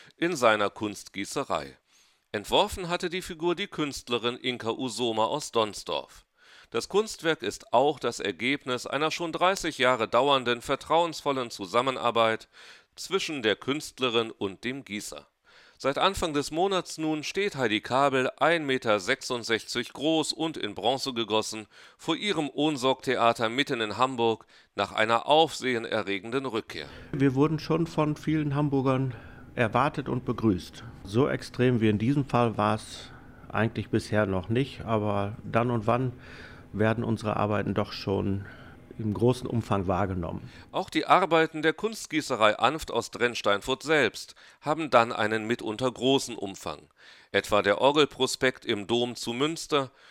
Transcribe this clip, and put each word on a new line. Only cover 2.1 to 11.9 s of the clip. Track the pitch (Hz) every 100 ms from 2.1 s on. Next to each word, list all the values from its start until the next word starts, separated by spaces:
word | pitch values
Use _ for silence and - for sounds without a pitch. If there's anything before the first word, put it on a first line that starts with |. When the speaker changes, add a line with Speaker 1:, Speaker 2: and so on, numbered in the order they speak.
| _ _
Speaker 1:
Entworfen | 107 98 127 208 208 170
hatte | 175 180
die | 180
Figur | - 160 175 170
die | 202
Künstlerin | - 147 - - 120 117 123
Inka | 127 120 110
Usoma | 113 131 107 120 110 110
aus | 147 -
Donsdorf. | 117 107 95 - 73 - - _ _ - - -
Das | 117 -
Kunstwerk | 196 220 - 165 -
ist | 104 - -
auch | 120 143 139
das | 123 -
Ergebnis | 202 - 127 143 135 123 -
einer | 135 156
schon | - 170
dreißig | 147 175 196 165 -
Jahre | 127 123 110
dauernden, | 117 143 135 120 120
vertrauensvollen | 131 135 - 160 170 151 143 131 117
Zusammenarbeit | - 95 113 135